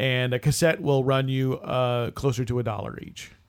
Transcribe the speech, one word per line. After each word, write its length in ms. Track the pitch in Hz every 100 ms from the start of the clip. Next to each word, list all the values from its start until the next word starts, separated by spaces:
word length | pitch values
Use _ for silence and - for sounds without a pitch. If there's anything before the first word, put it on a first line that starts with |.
and 340 | 131 127 127
a 60 | 123
cassette 400 | 151 - 165 156
will 220 | 147 135
run 240 | 127 135 131
you, 300 | 131 131 -
uh, 520 | - 127 123 120 117
closer 320 | - 139 120
to 140 | 117 123
a 60 |
dollar 340 | 113 104 58 -
each 300 | - - - -